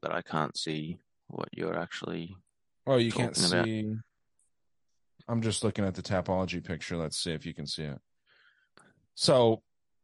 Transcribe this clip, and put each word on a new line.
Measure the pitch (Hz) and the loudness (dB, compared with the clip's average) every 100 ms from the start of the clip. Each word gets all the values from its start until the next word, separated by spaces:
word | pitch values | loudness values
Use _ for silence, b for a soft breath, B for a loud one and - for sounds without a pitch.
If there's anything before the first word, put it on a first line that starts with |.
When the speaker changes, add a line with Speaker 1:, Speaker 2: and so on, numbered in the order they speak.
Speaker 1:
that | 78 | -2
I | 87 | -4
can't | - 78 76 - | -2 -2 -2 -4
see | 80 78 78 92 _ _ - | -4 -4 -4 -8 _ _ -14
what | 50 - | -8 -8
you're | 85 87 85 | -6 -4 -4
actually | 87 - 87 85 85 95 _ _ _ _ - | -4 -8 -8 -6 -8 -12 _ _ _ _ 2
Speaker 2:
Oh, | 127 | 4
you | 117 | 4
can't | 107 120 - | 2 -2 2
Speaker 1:
talking | 87 | 4
about. | 90 113 | 4 2
Speaker 2:
see. | 110 107 110 - _ _ _ _ _ _ _ _ _ _ _ - | 0 -2 -4 -8 _ _ _ _ _ _ _ _ _ _ _ -4
I'm | 117 | 0
just | 113 101 110 | 0 0 0
looking | 101 | 0
at | 98 92 | 0 -2
the | |
Tapology | - 95 87 92 92 87 | -2 0 2 0 0 -2
picture. | - 80 - 87 | -6 -6 -4 -4
Let's | 78 - | -4 -4
see | 87 | -4
if | 78 82 | -4 -6
you | |
can | - 71 | -8 -8
see | - | -6
it. | 76 67 _ _ _ b b b b b b b _ - | -6 -8 _ _ _ b b b b b b b _ 0
So, | - 131 117 110 _ _ _ _ | 6 8 8 4 _ _ _ _